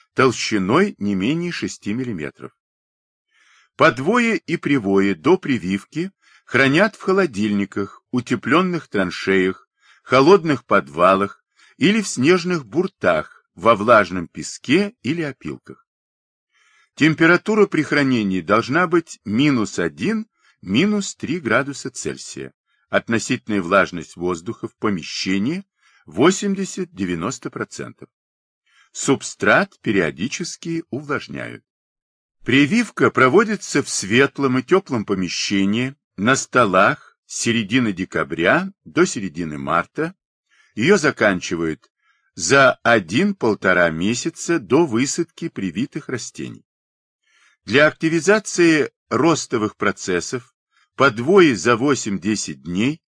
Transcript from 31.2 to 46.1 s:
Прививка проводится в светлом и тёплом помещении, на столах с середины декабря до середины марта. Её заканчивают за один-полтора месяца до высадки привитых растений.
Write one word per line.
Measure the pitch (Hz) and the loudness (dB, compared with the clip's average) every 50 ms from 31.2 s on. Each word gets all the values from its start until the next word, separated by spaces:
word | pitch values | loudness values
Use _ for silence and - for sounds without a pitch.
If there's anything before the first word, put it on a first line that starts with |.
| - - - - - 58 60 - _ _ _ _ _ _ _ _ _ _ _ _ _ _ _ _ - | -8 -10 -12 -12 -12 -14 -14 -18 _ _ _ _ _ _ _ _ _ _ _ _ _ _ _ _ -4
Прививка | - 127 139 143 135 196 240 233 - - - 147 113 | 0 2 2 2 2 2 0 -2 -2 -2 0 0 2
проводится | - 127 131 131 131 202 233 214 214 - - - - 147 - | 4 4 4 4 6 4 4 2 -2 -8 -6 -4 -4 -4 -2
в | - | -2
светлом | - - - 95 110 123 139 139 - - 139 131 127 127 | -4 -6 -4 0 2 2 2 2 0 -2 -2 -2 -2 -2
и | 123 | -2
тёплом | - 175 190 - - 135 113 98 | 0 0 0 0 0 -4 -4 -4
помещении, | - 101 95 92 82 - - - - 104 98 95 98 104 117 127 131 135 _ _ _ _ | -4 -4 -4 -4 -4 -6 -6 -6 -2 -2 0 0 0 0 -2 -2 -4 -6 _ _ _ _
на | - 98 120 135 | -4 0 0 0
столах | 135 - - - 131 117 98 92 92 101 123 151 - - _ _ _ _ | 0 -2 -2 0 2 2 4 4 4 4 2 2 -2 -8 _ _ _ _
с | - - - | -14 -10 -6
середины | - 117 110 117 110 92 113 135 123 107 95 | -2 -2 -2 -2 -2 0 0 0 0 0 -2
декабря | 85 92 - - 85 73 69 80 78 85 95 131 170 190 190 - _ _ | -4 -6 -6 -4 -4 -4 -4 -4 0 2 2 2 2 0 -4 -10 _ _
до | 78 76 151 180 | -6 -2 0 0
середины | 190 - 123 98 90 71 85 85 78 73 71 | 0 -2 -6 -8 -8 -8 -8 -8 -8 -8 -8
марта. | 67 69 80 85 85 - _ - 156 170 190 _ _ _ _ _ _ _ _ _ _ _ _ | -6 -2 -2 -2 -2 -4 _ -8 -8 -8 -8 _ _ _ _ _ _ _ _ _ _ _ _
Её | - 117 165 208 | -2 2 2 2
заканчивают | 190 151 139 120 - 110 104 92 90 - - 87 82 82 80 76 - _ _ _ _ _ _ _ _ _ _ _ | 2 2 0 0 0 0 0 0 0 -4 -6 -6 -4 -4 -4 -6 -8 _ _ _ _ _ _ _ _ _ _ _
за | - 90 95 127 139 135 - - - - | -8 -2 2 4 6 6 4 4 2 2
один-полтора | 117 120 113 90 78 95 139 196 208 196 - - 113 101 - - 95 90 87 87 85 | 2 2 2 2 0 0 0 0 0 -2 -2 -2 -2 0 0 0 0 2 2 2 2
месяца | 78 80 90 104 120 120 - 170 - - - - 170 165 | 0 -2 -2 -2 -2 -4 -6 -8 -8 -8 -6 -4 -4 -4
до | 110 - 120 156 175 | -2 0 2 2 2
высадки | 147 113 - 135 - - - 170 - _ - 170 160 | 2 0 -2 -2 -2 -4 -4 -6 -8 _ -12 -12 -12
привитых | - 127 98 90 - 104 135 - - 156 - | -8 -8 -8 -6 -6 -6 -6 -8 -8 -12 -12
растений. | - | -10